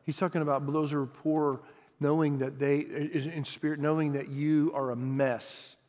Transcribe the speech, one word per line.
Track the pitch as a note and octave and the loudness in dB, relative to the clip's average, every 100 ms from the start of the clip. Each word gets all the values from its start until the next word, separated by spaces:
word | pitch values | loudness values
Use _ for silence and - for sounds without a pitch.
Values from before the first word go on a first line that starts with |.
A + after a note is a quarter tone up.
He's | - - | -8 -2
talking | F#3 E3+ | 0 0
about | D3 C#3 C#3+ | 2 0 2
those | D#3 D3 | 0 0
who | D3 | 0
are | B2+ | -4
poor, | - D#3 D#3 D3 C3 - - _ _ | -2 0 2 2 0 -8 -20 _ _
knowing | D3 D#3 D3+ C#3 | 2 4 2 0
that | C3 C#3 | -2 0
they, | C#3 C#3+ | 2 2
i-, | - - D3 D3 C#3+ | 0 -4 -2 -2 -2
in | E3 | -4
spirit, | C3+ - D3+ D3+ | -6 -4 -2 0
knowing | D3 D#3 D3+ | 0 2 2
that | C#3 C3+ | 0 -4
you | C#3 D3+ D#3 D#3 | -4 2 2 2
are | C#3 C3+ | 0 -2
a | A#2+ | -2
mess | C3 C3+ C3+ A#2 - - - - | -2 2 2 2 -6 -16 -18 -20